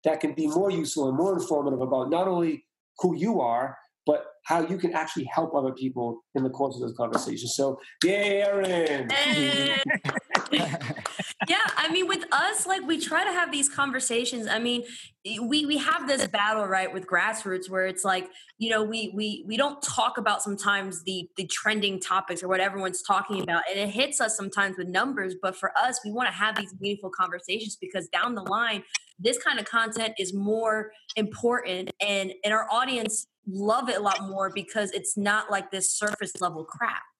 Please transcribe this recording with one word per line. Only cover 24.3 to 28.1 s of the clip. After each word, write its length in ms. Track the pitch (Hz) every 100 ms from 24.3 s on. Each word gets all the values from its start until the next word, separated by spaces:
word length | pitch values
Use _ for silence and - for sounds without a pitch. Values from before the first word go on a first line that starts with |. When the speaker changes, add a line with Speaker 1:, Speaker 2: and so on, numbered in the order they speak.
| 214
Speaker 2:
sometimes 400 | 196 202 196 185
with 100 | 180
numbers, 480 | 185 254 247 190 185
but 140 | 190 185
for 160 | 190 -
us, 220 | 240 247
we 80 | 208
wanna 180 | 220 240
have 240 | 180 208 208
these 160 | 196 -
meaningful 320 | 202 202 190
conversations 680 | 185 180 175 180 208 220 -
because 260 | 185 190
down 260 | 160